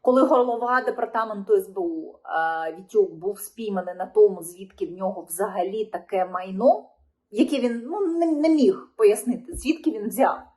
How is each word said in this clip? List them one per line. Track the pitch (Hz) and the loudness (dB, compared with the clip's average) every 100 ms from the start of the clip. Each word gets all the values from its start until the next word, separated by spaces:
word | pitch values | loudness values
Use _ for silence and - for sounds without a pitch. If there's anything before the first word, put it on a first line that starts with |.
Коли | - 254 | 4 4
голова | 269 262 247 233 240 254 | 6 4 2 -2 0 0
департаменту | 254 233 233 233 220 208 196 | 0 -4 -4 -4 -4 -6 2
С | 202 190 | 2 2
Б | 190 | -6
У, | 175 160 156 - | -6 -6 -12 -18
е, | - 160 165 165 165 165 | -6 -4 -2 -4 -6 -10
Вітюк, | 190 214 180 | -2 0 0
був | 165 185 202 | -2 -8 -8
спійманий | - - 220 190 180 | -14 -10 -6 -6 -6
на | 180 185 | -10 -2
тому, | 214 208 180 | 6 6 4
звідки | 170 180 190 _ 175 | -12 -16 -20 _ -8
в | |
нього | 180 190 185 | -4 -6 -6
взагалі | 175 175 202 196 180 220 | -12 -4 -4 -2 -4 -4
таке | 202 185 - 190 | -6 -8 -4 -2
майно, | 185 180 190 190 247 359 - _ _ _ _ | -2 -4 -8 2 4 4 -2 _ _ _ _
яке | - 302 277 | 0 2 2
він, | 240 233 | 0 -2
ну, | 240 403 | -6 -4
не, | 381 339 339 | -2 0 0
не | 294 320 | 2 2
міг | 311 226 190 - - | 4 4 2 -10 2
пояснити, | 214 214 240 - - | 4 4 -2 -6 -8
звідки | - 262 330 320 | -6 -4 -2 -2
він | 220 208 | -4 -6
взяв | 190 220 - - | 2 2 2 -10